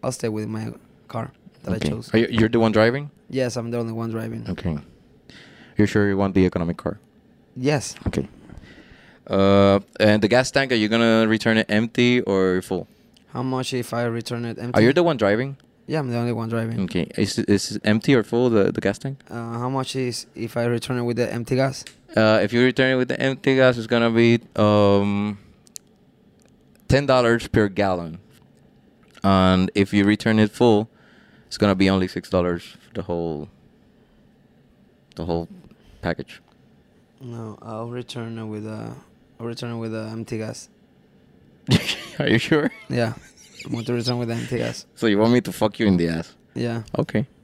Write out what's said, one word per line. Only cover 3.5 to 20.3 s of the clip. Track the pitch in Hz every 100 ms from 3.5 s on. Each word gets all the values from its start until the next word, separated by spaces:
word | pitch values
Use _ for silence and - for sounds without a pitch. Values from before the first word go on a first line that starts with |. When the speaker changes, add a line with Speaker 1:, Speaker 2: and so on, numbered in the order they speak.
| 117
Speaker 1:
I'm | 117
the | 120
only | 113
one | 113 113
driving. | 113 113 117 113
Speaker 2:
Okay. | 90 87 76 - - _ _ _ - - - - -
You're | 104
sure | 110 101
you | 98
want | 98
the | 95
economic | 92 90 85 85
car? | 85 98 _ _ _ _ _ -
Speaker 1:
Yes. | 127 151 - - -
Speaker 2:
Okay. | - 69 - - - - - - - - - -
Uh, | 98 98 98 98 98 - -
and | 107 107
the | 104
gas | 120 131
tank, | 143 135
are | 123
you | 107
gonna | 113 117 113 110
return | 110 - 110
it | 110
empty | 104 117 - 123 123
or | - 98 95 92
full? | - 92 - _ _ _ _
Speaker 1:
How | 131
much | 127 127 127
if | 127 120
I | 120
return | 120 117 113 120
it | 117 113
empty? | 120 120
Speaker 2:
Are |
you | 113
the | 143
one | 170 139
driving? | 104 107 135 135 _ _ -
Speaker 1:
Yeah, | 156
I'm | 135
the | 120
only | 120
one | 113 113
driving. | 117 113 117
Speaker 2:
Okay. | 95 90 80 -
Is, | 101 -
is | 104 101 - 104
it |
empty | - 107 107
or | 135
full, | 104 117 127
the, | 113 95
the | -
gas | 98 101
tank? | 135 135 _
Speaker 1:
Uh, | 117 117 117
how | 123
much | 135 131 135
is | 127 113 -